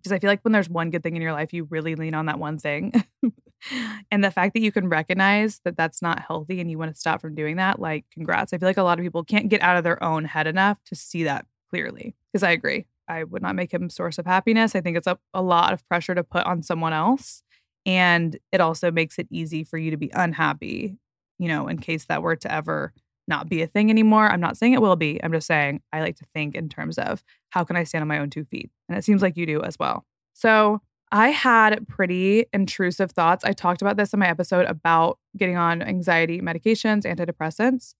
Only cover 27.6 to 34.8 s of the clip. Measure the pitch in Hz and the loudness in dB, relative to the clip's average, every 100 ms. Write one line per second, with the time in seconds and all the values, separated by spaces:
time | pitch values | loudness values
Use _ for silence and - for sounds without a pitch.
27.6 | 165 175 160 165 151 151 143 151 147 - | -2 -2 -2 -4 -2 -2 -4 -8 -10 -12
28.6 | - _ - 175 196 202 185 165 165 151 | -14 _ -8 -4 2 4 4 0 -4 -2
29.6 | - - 67 - _ _ _ - 226 220 | -4 -4 -2 -2 _ _ _ 0 4 6
30.6 | 214 208 _ _ _ 208 233 302 254 233 | 6 2 _ _ _ 4 4 4 4 6
31.6 | 220 214 - - 185 180 190 214 - 202 | 6 4 -4 -4 -2 2 4 4 2 0
32.6 | 185 - 180 - 190 - 165 185 - 202 | -2 0 -2 0 -2 2 2 4 0 0
33.6 | 180 180 202 202 202 202 185 165 180 180 | 0 0 0 0 0 2 2 2 0 2
34.6 | 180 156 | 2 2